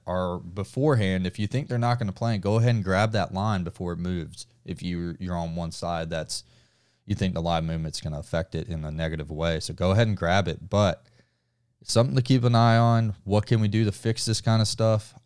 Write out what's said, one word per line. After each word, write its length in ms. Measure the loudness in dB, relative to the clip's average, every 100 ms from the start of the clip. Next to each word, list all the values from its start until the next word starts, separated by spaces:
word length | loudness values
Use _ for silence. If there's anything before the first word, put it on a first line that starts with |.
| -6
are 300 | -4 -2 -4
beforehand, 880 | -8 -10 -8 -2 2 2 2 0 -2
if 100 | -2
you 80 | -4
think 220 | -2 -2
they're 100 | -2
not 220 | 0 0
gonna 140 | -2
play, 240 | -4 -2 -2
go 180 | 0 2
ahead 200 | 4 2
and 80 | 2
grab 260 | 2 2
that 220 | 0 -2
line 320 | -2 -2 -2 -4
before 260 | -6 -6
it 80 | -4
moves. 480 | -4 -4 -6 -12 -20 _
If 180 | -12 -8
you're, 360 | -6 -4 -6 -6
you're 160 | -6 -4
on 200 | -4 -6
one 160 | -6
side, 380 | -6 -4 -4 -4
that's, 360 | -6 -6 -10 -12 _ _ _ _ _ -6
you 100 | -2
think 180 | -2
the 80 | -2
line 260 | 0 0 0
movement's 320 | -4 -6 -8
gonna 200 | -8 -8
affect 360 | -4 -4 -4 -6
it 140 | -6
in 160 | -8 -8
a 60 |
negative 380 | -4 -4 -4 -8
way. 300 | -4 -2 -2
So 140 | -4
go 180 | -2 2
ahead 160 | 4 2
and 80 | 2
grab 320 | 2 2 2
it, 220 | -4 -2
but 360 | 2 2 2 _ _ _ _ _ _ _ _
something 320 | -2 2 2 2
to 60 |
keep 240 | 4 4 4
an 100 | 4
eye 220 | 6 6
on. 360 | 6 4 2 -4 0
What 200 | 0 4
can 140 | 2
we 80 | 2
do 160 | 2
to 80 | 0
fix 320 | 0 -2 -2
this 160 | -2 -2
kind 220 | 2 2
of 80 | 2
stuff? 440 | 2 2 2 -2 -20